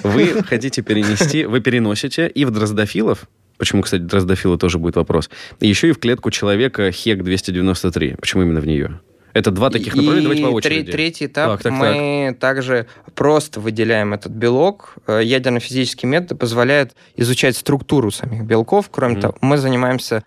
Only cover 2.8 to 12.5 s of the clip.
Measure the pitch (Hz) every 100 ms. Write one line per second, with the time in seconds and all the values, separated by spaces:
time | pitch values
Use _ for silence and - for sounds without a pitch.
2.8 | 104 185 214 104 - _ _ - - 101
3.8 | - 92 85 98 92 92 95 87 90 82
4.8 | 85 85 80 85 - - - - 107 95
5.8 | 165 - 117 123 110 - 101 101 131 -
6.8 | 95 - 113 98 90 95 - 90 95 90
7.8 | 92 82 71 - - 92 87 80 78 73
8.8 | - 78 _ _ _ 113 107 92 131 -
9.8 | 113 139 147 156 151 151 131 113 143 156
10.8 | 147 151 160 - - 143 151 101 123 131
11.8 | 143 147 143 143 135 123 131